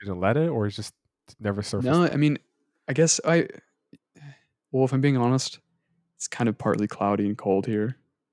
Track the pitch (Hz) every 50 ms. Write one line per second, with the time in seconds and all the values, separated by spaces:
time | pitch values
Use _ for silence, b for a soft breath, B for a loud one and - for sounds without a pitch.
0 | 104 101 95 90 92 98 117 147 160 170 147 117 104 104 101 - 101 - - _
1 | _ _ _ _ _ - - - 113 104 101 101 101 - - 104 127 127 147 170
2 | 175 165 - 143 147 151 143 - - _ _ _ _ _ _ _ _ - 135 135
3 | 165 160 - - - - 170 170 - - - - - _ _ _ _ _ - -
4 | _ _ _ - 151 147 135 B B B B _ _ _ - 131 135 127 135 131
5 | 131 143 139 127 120 120 131 131 - - - - _ _ _ _ _ _ _ _
6 | _ _ _ - - - - - 120 117 101 - - 107 95 87 104 104 - -
7 | 104 101 101 101 104 101 107 - - 101 98 98 101 117 110 104 107 120 127 -
8 | _ _ _ _ _ _